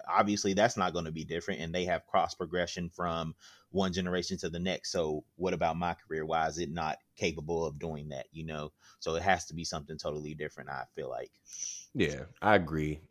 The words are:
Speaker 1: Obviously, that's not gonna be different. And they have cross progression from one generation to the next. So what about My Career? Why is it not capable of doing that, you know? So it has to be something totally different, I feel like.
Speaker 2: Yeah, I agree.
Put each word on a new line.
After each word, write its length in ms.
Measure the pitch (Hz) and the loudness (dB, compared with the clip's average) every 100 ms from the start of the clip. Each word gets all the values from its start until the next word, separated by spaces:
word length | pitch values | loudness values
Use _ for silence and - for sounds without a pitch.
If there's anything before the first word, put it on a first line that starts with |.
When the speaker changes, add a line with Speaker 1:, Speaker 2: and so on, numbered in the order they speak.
| - | 0
Speaker 1:
Obviously, 460 | 98 104 104 101 | 4 4 4 2
that's 220 | 95 117 104 | 6 6 6
not 160 | 90 | 0
gonna 200 | 85 80 | 0 -4
be 120 | 80 | -6
different. 360 | 78 82 - 76 | -4 -4 -2 -4
And 140 | 82 | -2
they 100 | 90 90 | -2 0
have 200 | 82 - | 0 2
cross 280 | 95 82 | 2 2
progression 560 | - 85 90 85 90 85 | -2 -4 0 -2 -2 -6
from 440 | - 87 82 80 - - - _ | -4 -2 0 -4 -6 -18 -20 _
one 220 | 92 92 | 2 2
generation 440 | 90 90 90 87 92 | 2 2 0 0 -4
to 100 | 87 | -4
the 100 | 85 | -2
next. 300 | 92 85 - | -2 -2 -2
So 320 | 92 78 76 - - | 0 0 -2 -6 -2
what 180 | 92 | 0
about 220 | 87 85 82 | 2 2 2
My 180 | 87 | 0
Career? 320 | 82 - 80 78 | -2 -4 -4 0
Why 200 | 80 80 | 2 2
is 100 | 78 | 0
it 120 | 80 | -4
not 280 | 82 78 - _ - | -2 -2 -4 _ -2
capable 480 | 92 80 76 82 80 | -2 0 -2 0 0
of 120 | 73 | -2
doing 300 | 82 76 73 | -6 -6 -6
that, 160 | 67 - | -8 -10
you 120 | 80 | -10
know? 280 | 80 78 73 _ - - | -6 -6 -8 _ -20 -8
So 140 | 82 82 | -2 0
it 60 | |
has 240 | 95 87 - | 4 2 2
to 80 | |
be 100 | 80 | -6
something 340 | 80 80 71 80 | -6 -6 -6 -6
totally 360 | 80 76 76 | -4 -4 -6
different, 360 | 76 76 - 67 | -6 -6 -6 -8
I 140 | 67 - | -8 -8
feel 140 | - 67 | -8 -6
like. 220 | 62 64 _ - - - - - | -6 -8 _ -18 -10 -10 -10 -8
Speaker 2:
Yeah, 300 | 139 80 71 - - | 0 0 0 -10 0
I 140 | 104 101 | 6 6
agree. 440 | 80 80 76 76 - | 6 0 0 -2 -8